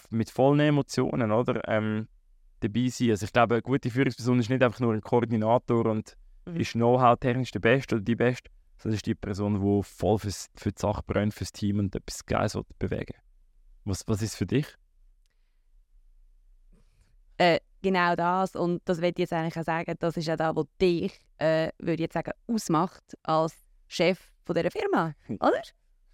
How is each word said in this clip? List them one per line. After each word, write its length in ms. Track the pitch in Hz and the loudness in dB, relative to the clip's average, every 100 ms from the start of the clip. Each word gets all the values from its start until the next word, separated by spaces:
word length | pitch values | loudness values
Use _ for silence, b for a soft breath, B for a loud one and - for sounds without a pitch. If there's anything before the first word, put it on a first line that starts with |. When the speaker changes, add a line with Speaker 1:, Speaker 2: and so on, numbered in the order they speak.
| - | -2
Speaker 1:
mit 200 | 113 110 | -4 -4
vollen 300 | - 135 147 | 2 4 4
Emotionen, 720 | 151 147 - - 127 139 110 | 4 2 0 -2 -2 0 0
oder? 340 | 107 123 120 - | 0 0 -2 0
Ähm, 400 | 110 107 107 110 _ _ _ _ - | 0 0 -4 -6 _ _ _ _ -6
dabei 280 | 113 110 127 | -4 0 -2
sein. 220 | - 120 | 0 2
Also 140 | 101 104 | 2 0
ich 60 | |
glaube, 240 | 120 113 117 | 2 4 2
eine 60 | |
gute 280 | 120 135 131 | 0 -2 -2
Führungsperson 500 | 117 135 - 117 123 | 0 0 0 0 2
ist 100 | 110 | 2
nicht 120 | 127 | 2
einfach 180 | 123 - | 2 2
nur 120 | 120 | -2
ein 60 | 107 | -2
Koordinator 840 | - 123 110 113 110 123 - 117 110 | 0 0 2 0 2 2 2 0 2
und 300 | 110 - - - - - | -2 -6 -14 -20 -20 -10
Speaker 2:
Mhm. 140 | 170 | -6
Speaker 1:
ist 120 | 113 | -4
know-how-technisch 800 | 117 117 123 123 120 131 123 123 | 0 4 6 6 4 2 -2 -2
der 100 | 101 | 0
Beste 360 | 117 135 - 117 | 2 2 2 -2
oder 80 | |
die 120 | 101 110 | 0 2
Beste, 340 | 120 127 - - _ - | 0 0 -10 -20 _ -10
sondern 180 | 107 107 | -4 -4
ist 100 | - | -2
die 80 | |
Person, 460 | 107 - 98 104 104 | -4 -4 -4 -2 0
die 220 | 98 101 | 2 0
voll 360 | 98 - 90 107 | -2 -2 0 0
fürs, 300 | 104 - - - | -2 -10 -12 -8
für 160 | 104 | -6
die 80 | - | -2
Sache 220 | 95 107 - | -4 -4 -2
brennt, 280 | 98 104 | 0 0
fürs 180 | - 95 | -2 -10
Team 260 | - 101 101 | -6 -2 -2
und 160 | 98 | -2
etwas 300 | - - - | -6 -10 -12
Geiles 300 | - 113 107 | -4 -2 -2
will 80 | - - - | -4 -10 -8
bewegen. 400 | - - - - _ _ _ _ - - | -6 -6 -10 -14 _ _ _ _ -20 -12
Was, 180 | 104 95 - | -6 -6 -4
was 160 | 107 | -4
ist 120 | 110 | -4
für 120 | - 92 | -4 -2
dich? 200 | 127 151 - _ _ _ _ _ _ _ _ _ _ _ _ _ - - _ _ _ _ _ _ _ _ _ _ - | -2 -2 -10 _ _ _ _ _ _ _ _ _ _ _ _ _ -20 -20 _ _ _ _ _ _ _ _ _ _ 2
Speaker 2:
Äh, 240 | 175 160 _ _ | 4 2 _ _
genau 340 | 190 185 175 175 | 0 2 2 2
das. 400 | 170 185 190 - | 0 0 -2 -2
Und 240 | 175 175 - | -2 -2 -2
das 140 | 170 | -2
will 100 | 175 | 0
ich 80 | 170 | -2
jetzt 140 | 175 | -2
eigentlich 260 | 170 160 165 | -2 -4 -4
auch 60 | |
sagen, 300 | 165 165 170 165 | -4 -4 -4 -4
das 180 | 170 165 | -4 -2
ist 100 | 160 | -4
ja 100 | 156 | -2
da, 200 | 160 160 | -2 -2
wo 80 | 151 - | -4 0
dich, 400 | 185 170 185 - _ - | 2 2 -2 -8 _ -2
äh, 340 | 156 160 160 - | 0 2 0 -4
würde 160 | - | -4
ich 60 | 165 | -2
jetzt 140 | 160 | -2
sagen, 180 | 170 - - - | -4 -6 -10 -6
ausmacht 580 | 220 - 156 185 - _ - | -4 0 2 0 -4 _ -10
als 320 | - 156 156 - _ _ - | 0 2 0 -4 _ _ -8
Chef 460 | - 175 185 - _ | 0 0 0 -6 _
von 100 | - | -4
dieser 160 | 170 170 | -2 -2
Firma, 420 | 415 403 302 165 147 | -2 -2 0 -2 -6
Speaker 1:
<laughs> 80 | - | -10
Speaker 2:
oder? 340 | - - - - _ _ _ _ | -2 0 0 -4 _ _ _ _